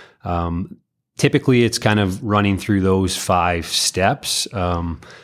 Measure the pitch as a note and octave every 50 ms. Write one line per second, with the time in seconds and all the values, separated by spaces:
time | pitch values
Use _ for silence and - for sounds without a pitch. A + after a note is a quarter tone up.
0 | - - _ _ - F2+ F2 E2+ E2+ E2+ E2+ E2+ G2 - - - _ _ _ _
1 | _ _ _ - - - - C#3 - C3+ B2+ A#2+ A#2 A2 - - - A2 G#2 G#2
2 | G2+ F#2 F#2 - B2 G#2 G#2 G#2 G2+ G2+ G2 F2+ - - G2+ F#2+ F#2 F#2+ F#2+ F#2+
3 | F#2+ F2+ - - - - F#2 F2 E2+ F2 F2 E2+ D#2+ - - - - - - F#2
4 | F#2+ A2 C#3 - - - - - - - - F#2+ F2+ F2 F2 E2+ E2+ E2+ D#2+ -
5 | - - - -